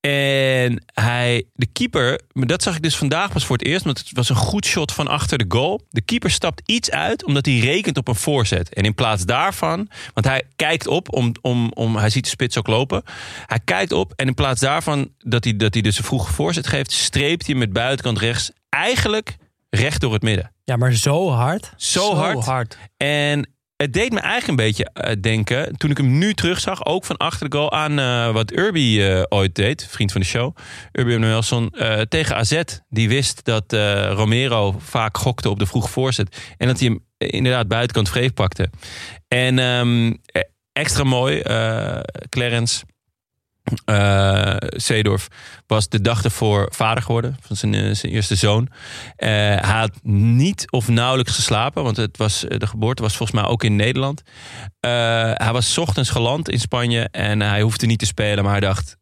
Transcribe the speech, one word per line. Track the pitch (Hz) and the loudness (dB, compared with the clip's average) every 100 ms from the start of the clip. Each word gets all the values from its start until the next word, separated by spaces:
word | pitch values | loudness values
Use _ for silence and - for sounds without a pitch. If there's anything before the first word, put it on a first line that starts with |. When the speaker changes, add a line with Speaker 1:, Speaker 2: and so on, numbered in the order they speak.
Speaker 1:
En | 143 143 139 139 135 131 123 120 _ | 0 0 2 2 2 2 2 -2 _
hij, | - 117 120 123 120 - | 0 0 2 0 0 -4
de | - 117 | -4 -4
keeper, | - 247 - 123 139 - | -2 -2 0 0 0 -6
maar | - 127 | -4 0
dat | 170 | 0
zag | - 165 | 0 -2
ik | |
dus | 156 143 | -2 -2
vandaag | 143 156 196 | 0 0 -2
pas | 156 | -2
voor | 131 123 | -2 -2
het | - | 0
eerst, | 175 | -2
want | 185 127 | -2 -4
het | - | -6
was | - 123 | -4 0
een | 113 | 2
goed | 107 208 - | 2 0 0
shot | - 147 | -2 -2
van | - 147 | -4 -2
achter | 147 - 143 | -2 -2 -2
de | 98 | 0
goal. | 113 147 196 - | 0 0 -2 -4
De | - | -6
keeper | - 233 196 | -2 -2 0
stapt | - 185 - - | 0 -2 -4 -2
iets | 226 - | 0 0
uit, | 139 160 226 | -2 -2 -2
omdat | 381 143 139 | 0 0 2
hij | 123 | 2
rekent | 120 170 202 143 | 2 2 0 -2
op | 127 | -2
een | |
voorzet. | 117 - 143 110 90 85 | -2 0 0 2 0 -2
En | - | 0
in | 104 | 0
plaats | 104 120 104 | 2 0 0
daarvan, | 90 120 180 190 160 170 208 - - | 0 0 0 0 -2 -2 -6 -10 -8
want | - 120 | -2 0
hij | 131 - _ | 0 -2 _
kijkt | 156 160 - | 0 0 0
op, | 156 - | -2 0
om, | - 120 117 | 0 0 0
om, | 127 120 117 | 0 2 0
om, | - 113 110 | 0 0 2
hij | 107 | 2
ziet | 107 | 2
de | - | -2
spits | - 123 - | -2 -2 0
ook | 110 | 0
lopen. | 110 139 185 - - - - - | 0 2 -2 -6 -16 -14 -16 -4
Hij | 117 | -4
kijkt | - 180 196 | 0 0 2
op | - 190 - | 0 -2 -2
en | 135 | -2
in | |
plaats | 127 143 127 | 0 0 2
daarvan | 135 151 165 143 135 _ | 0 0 0 -2 -2 _
dat | - 120 | -2 0
hij, | 117 107 | 0 2
dat | 107 | 2
hij | 113 | 2
dus | 107 101 | 2 0
een | |
vroege | - 131 92 | 0 -2 -2
voorzet | - 156 165 - | 0 0 -2 -2
geeft, | 139 139 | -2 -2
streept | - - - 143 165 - | -2 -2 0 0 -2 -2
hij | |
met | 135 113 | -2 0
buitenkant | 95 123 135 127 110 | 0 -2 -2 -2 0
rechts | 113 117 - - _ | 0 -2 -4 -10 _
eigenlijk | 139 185 254 233 214 214 - _ _ _ | -2 0 0 0 -2 -4 -14 _ _ _
recht | 104 131 151 | 0 0 0
door | 139 | 0
het | 110 | 0
midden. | - 98 85 _ | 0 -2 -4 _
Speaker 2:
Ja, | - 123 | -4 0
maar | 127 | 2
zo | 117 - 147 185 | 2 2 2 2
hard. | 123 123 190 - - | 0 0 -2 -6 -10
Speaker 1:
Zo | - - | -2 0
Speaker 3:
Zo | 202 | 2
Speaker 1:
hard. | 170 160 208 | 2 0 0
Speaker 3:
hard. | 113 131 113 - - _ | -2 -2 -4 -10 -20 _
Speaker 1:
En | 139 147 147 147 139 _ _ _ | 0 2 2 0 -4 _ _ _
het | 143 | -2
deed | 127 240 | 0 0
me | 220 | 0
eigenlijk | - 226 - 139 | -2 -4 0 2
een | 110 | 2
beetje, | 101 - | 0 -4
eh, | - - 107 | -4 -4 -2
denken, | 104 110 101 123 156 147 | 0 0 0 -2 -4 -4
toen | 151 | -2
ik | 139 | 2
hem | 139 135 | 2 4
nu | 196 | 2
terugzag, | 208 170 180 - 190 | 0 0 0 -2 -2
ook | - 180 | -2 -2
van | - 170 | -2 -4
achter | 160 - 151 | -2 -2 -4
de | 147 | -2
goal, | 151 | 0
aan, | 156 151 147 | 0 0 0
eh, | 131 120 117 | 2 2 2
wat | 110 107 | 0 0
Urbi, | - 196 170 127 107 98 | 0 0 2 4 4 4
eh, | 92 - | 2 2
ooit | 101 95 | 2 0
deed, | 87 104 151 - | 2 0 0 -8
vriend | - 101 | -4 -2
van | 95 | 0
de | 92 | -2
show, | 120 123 - - - - | -2 -4 -6 -18 -20 -10
Urbi | - 123 | -2 0
Emanuelson, | 117 113 110 113 120 117 | 2 2 2 0 0 -2
eh, | - 113 107 | -2 -2 0
tegen | 110 160 156 - | 0 0 0 0
A | |
Z. | 110 151 170 - _ | 2 0 -2 -8 _
Die | 110 113 | 0 2
wist | 131 135 - | 2 0 0
dat, | - 110 98 | 0 0 0
eh, | 110 104 101 98 | 0 2 2 0
Romero | 101 107 117 131 117 101 95 | 2 2 4 2 2 2 -2
vaak | - 123 110 - | -4 -2 -2 0
gokte | - 117 - | -2 0 -2
op | 101 | 0
de | 104 | 0
vroege | 127 - | 0 -2
voorzet. | - 131 123 90 - - - | -2 0 0 -4 -6 -18 -2
En | 123 | 0
dat | 127 | 2
hij | 123 | 2
hem, | 107 - _ | 0 -6 _
eh, | - | -4
inderdaad | - 127 127 110 | 0 0 2 0
buitenkant | 113 123 117 98 | 0 0 0 0
vreef | 127 127 | 2 0
pakte. | - 95 - 87 - - - - - _ | 2 -2 0 -4 -4 -18 -16 -16 -18 _
En, | 123 127 127 | 0 2 2
ehm, | 123 123 120 120 117 - _ | 2 2 2 4 2 0 _
eh, | - - _ _ | -4 -4 _ _
extra | - 156 - | -4 -2 2
mooi, | 139 127 131 151 | 2 2 2 0
eh, | - 113 113 113 98 - - - - | 0 0 0 -2 -4 -6 -8 -12 -8
Clarence, | - 123 117 117 - - _ _ _ _ _ _ _ - - | -2 0 0 0 -2 -8 _ _ _ _ _ _ _ -6 -6
eh, | - 107 101 98 98 98 98 95 | 0 2 4 4 4 4 2 0
Seedorf | - - - 113 104 95 - - - - _ | -4 -6 0 2 2 0 -4 -16 -20 -20 _
was | 110 98 | 0 2
de | 110 | 0
dag | 101 117 | 2 2
ervoor | 113 - 113 104 98 | 0 0 2 2 0
vader | - 110 113 | 0 0 0
geworden | - 117 117 135 | 0 -2 -2 -6
van | - 101 | -8 -4
zijn, | 107 | 0
eh, | 104 101 | 0 0
zijn | 101 - | -2 -2
eerste | 110 98 | -2 0
zoon. | 98 107 107 131 - - - - - | 2 2 2 0 -6 -18 -16 -16 -6
Eh, | 110 | 0
hij | 107 104 101 98 110 | 2 2 2 2 2
had | 113 - | 0 -4
niet | - 101 110 120 160 190 - | 0 4 6 4 4 0 -2
of | 127 110 | -2 2
nauwelijks | 117 123 131 120 | 2 2 2 0
geslapen, | - 120 110 127 156 | 0 0 2 0 -2
want | 139 107 | -2 -2
het | 113 - | -2 0
was, | 107 - - | 0 0 -4
eh, | 107 | -4
de | 101 | -4
geboorte | 113 110 131 | -2 -2 0
was | 113 - | -2 -2
volgens | 113 113 | -2 0
mij | 101 | 0
ook | 110 | 0
in | 117 104 | 2 2
Nederland. | 107 127 135 147 _ - - - 101 _ | 2 0 -2 -4 _ -20 -20 -16 -16 _
Eh, | 123 120 117 117 113 | 0 2 2 2 2
hij | - 113 | 0 0
was | 120 120 | 0 0
's | - | 0
ochtends | 170 - 127 | 0 0 0
geland | 123 117 143 160 | 0 0 0 -2
in | 120 | -2
Spanje | - 127 120 117 113 | -2 0 0 0 -2
en | - 104 104 | -2 -2 0
hij | 104 104 | 2 2
hoefde | 107 107 117 | 2 2 0
niet | 113 | 2
te | 104 | 0
spelen, | - 104 104 | -2 0 0
maar | 101 | 2
hij | 101 | 2
dacht | 98 95 80 - | 2 0 -4 -12